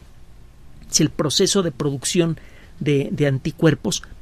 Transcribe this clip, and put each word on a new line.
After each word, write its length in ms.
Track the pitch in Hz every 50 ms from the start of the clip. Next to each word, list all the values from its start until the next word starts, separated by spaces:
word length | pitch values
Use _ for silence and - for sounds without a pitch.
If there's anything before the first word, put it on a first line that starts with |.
| - - - - - - - - - - - - - - - - - -
Si 120 | - -
el 80 | 165 143
proceso 540 | - - 160 147 - - 196 175 - 202 185
de 80 | 170
producción 680 | - - 147 147 139 131 - - - 175 170 165 160 - - - - - - - - -
de, 300 | 156 151 147 139 139 -
de 160 | 196 127 147 143
anticuerpos 760 | 135 131 - 170 - - - 160 127 - - - - - - - - -